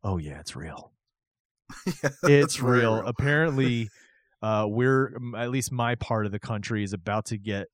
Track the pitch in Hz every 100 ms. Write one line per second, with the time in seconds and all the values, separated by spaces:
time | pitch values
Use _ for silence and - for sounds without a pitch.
0 | 101 92 76 71 76 - 73 - - _
1 | _ _ _ _ _ _ _ - - -
2 | 143 - 139 143 143 - 123 123 117 110
3 | 113 117 139 147 160 135 131 120 110 -
4 | _ _ _ _ 110 107 107 110 127 135
5 | 135 123 120 113 120 135 120 127 117 120
6 | - 113 104 104 - 110 101 110 101 98
7 | 85 104 - 110 101 98 98